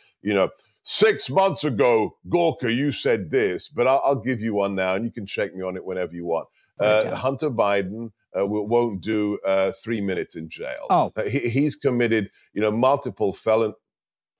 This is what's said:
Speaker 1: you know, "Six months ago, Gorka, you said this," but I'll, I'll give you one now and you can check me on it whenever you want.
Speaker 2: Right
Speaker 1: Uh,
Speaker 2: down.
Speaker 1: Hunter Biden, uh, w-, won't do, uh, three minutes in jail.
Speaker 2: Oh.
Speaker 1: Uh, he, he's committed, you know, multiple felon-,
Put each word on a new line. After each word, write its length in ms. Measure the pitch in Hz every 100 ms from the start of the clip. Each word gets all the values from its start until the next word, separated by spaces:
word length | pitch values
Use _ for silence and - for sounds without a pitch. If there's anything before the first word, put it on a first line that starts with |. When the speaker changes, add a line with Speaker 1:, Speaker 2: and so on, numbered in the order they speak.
| _ _
Speaker 1:
you 140 | 101
know, 160 | 101 87 - _ _
"Six 460 | - - 214 196 -
months 320 | 147 196 160
ago, 520 | 151 107 127 113 104 - 90
Gorka, 440 | 170 170 - 123
you 180 | 117 143
said 400 | 131 139 113 85
this," 380 | 135 104 90 -
but 180 | - 123
I'll, 160 | 135
I'll 180 | 123 139
give 180 | 104 123
you 140 | 110
one 200 | 101 98
now 200 | 98 92
and 100 | 95
you 80 | 117
can 140 | 117 101
check 280 | - 101
me 80 | 90
on 140 | 92 92
it 80 |
whenever 300 | 90 92 90
you 100 | 87
want. 240 | 85 82 76 _ _ -
Speaker 2:
Right 60 | 104
Speaker 1:
Uh, 160 | 107
Speaker 2:
down. 80 | 110 -
Speaker 1:
Hunter 340 | 127 135 156
Biden, 600 | 113 104 101 92 107 117 - _
uh, 60 | 92
w-, 220 | 101 107
won't 360 | 107 120 120 98
do, 380 | 87 110 104 104 98
uh, 240 | 95 95
three 280 | 92 - 113
minutes 340 | 98 90 80
in 140 | 85 80
jail. 380 | - 73 64 -
Speaker 2:
Oh. 220 | 175 113
Speaker 1:
Uh, 80 | -
he, 240 | 104 131 120
he's 280 | 117 147 -
committed, 540 | 139 123 117 110 101 - _
you 80 | -
know, 100 | 107
multiple 600 | 110 127 139 123 98 104
felon-, 420 | 90 - 110 110 107 _ _ _ _ _ _